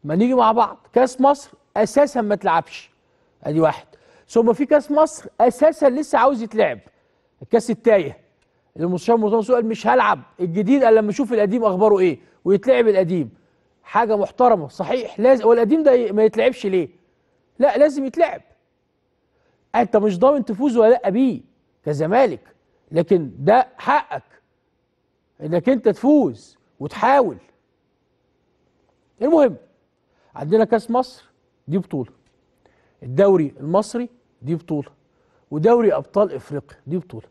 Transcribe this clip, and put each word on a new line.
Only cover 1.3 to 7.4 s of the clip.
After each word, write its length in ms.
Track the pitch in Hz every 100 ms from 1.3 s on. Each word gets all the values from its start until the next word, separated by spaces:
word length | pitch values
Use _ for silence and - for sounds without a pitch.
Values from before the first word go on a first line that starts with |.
| 285 - _ _ 196
اساسا 440 | 220 277 285 254
ما 140 | 208 202
تلعبش، 560 | 190 165 - - - _ _ _ _ _
ادي 160 | - 156
واحد. 280 | 160 - _ _ _ _ _
ثم 260 | 226 233
في 120 | 226 285
كاس 260 | 294 -
مصر 380 | 294 320 - - -
اساسا 480 | 240 - 302 - 277
لسه 280 | 254 302 262
عاوز 240 | 254 262
يتلعب، 380 | 226 214 175 117 _ _ _ _ _ _